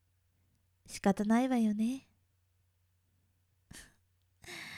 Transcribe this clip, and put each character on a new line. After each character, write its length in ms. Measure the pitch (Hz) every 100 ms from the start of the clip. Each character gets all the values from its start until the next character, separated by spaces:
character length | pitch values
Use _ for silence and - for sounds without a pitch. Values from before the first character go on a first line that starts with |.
| _ _ _ _ _ _ _ _ -
仕 160 | -
方 220 | 202 196
な 180 | 208 226
い 60 | 262
わ 100 | 247
よ 160 | 220
ね。 360 | 208 220 269 - _ _ _ _ _ _ _ _ _ _ _ _ _ _ _ - - - _ _ _ _ _ - 359 -